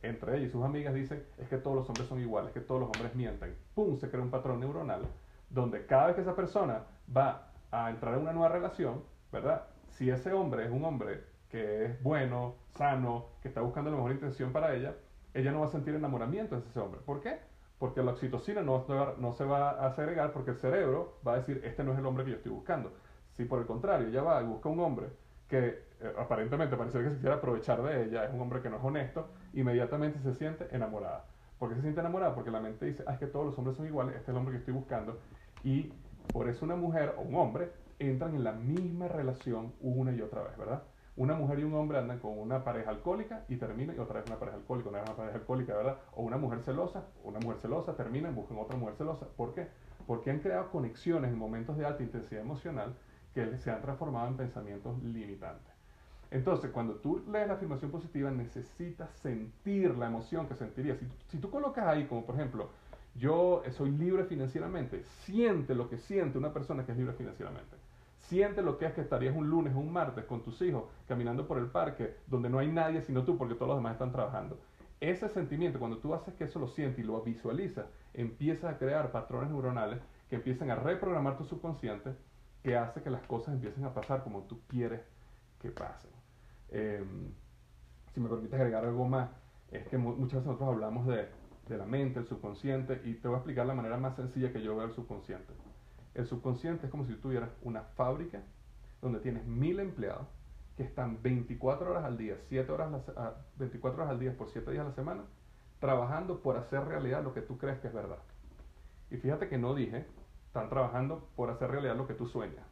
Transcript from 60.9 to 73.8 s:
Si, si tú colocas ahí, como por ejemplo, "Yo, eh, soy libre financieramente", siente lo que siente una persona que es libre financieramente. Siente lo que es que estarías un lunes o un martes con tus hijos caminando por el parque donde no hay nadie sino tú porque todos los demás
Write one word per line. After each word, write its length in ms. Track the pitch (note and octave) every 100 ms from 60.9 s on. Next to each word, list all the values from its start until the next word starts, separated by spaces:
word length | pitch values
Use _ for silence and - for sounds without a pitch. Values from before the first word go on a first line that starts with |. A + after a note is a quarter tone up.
| B2
Si, 80 | B2+ - -
si 100 | D#3+
tú 120 | F#3+
colocas 360 | C#4+ C#4+ C4+ G3
ahí, 200 | D3+ C#3
como 200 | A#2+ A2+
por 80 |
ejemplo, 340 | B2+ C#3 A2 - - - - -
"Yo, 480 | B2+ C3 E3 F3+ F3
eh, 60 | -
soy 200 | C3 C#3
libre 320 | C#3+ F3 F#3+
financieramente", 800 | F3+ D#3 C3 - E3 F#3 B2+ -
siente 720 | - - - G3+ A#3 F3 C3
lo 140 | B2 A#2
que 80 | A#2+
siente 380 | - G3 D#3+ C3
una 160 | D3+
persona 320 | D3 C3 C#3+
que 80 | B2+
es 60 | A#2+
libre 160 | B2
financieramente. 600 | B2 A#2 - F#2+ F#2 - - - - - -
Siente 440 | - F3 G3+ G3+
lo 140 | F3 C3+
que 100 | D#3+
es 60 |
que 80 | -
estarías 340 | C#3 B2+ C3 D3+
un 120 | D3+
lunes 260 | E3 D3
o 40 | C3
un 140 | D3+
martes 320 | F3 D3 A2+
con 180 | G#2 A#2+
tus 180 | A#2 -
hijos 220 | F3+ C#3 - - -
caminando 400 | B2 A#2 B2 D3+
por 120 | C#3+
el 80 | A#2+
parque 500 | F3 D#3+ C3 A2+ - -
donde 220 | B2+ A#2+
no 80 | C3
hay 140 | D3
nadie 300 | E3 D#3+ D#3+
sino 220 | C3+ B2+
tú 120 | B2+ A#2+
porque 160 | B2
todos 140 | A#2 B2
los 80 |
demás 160 | C#3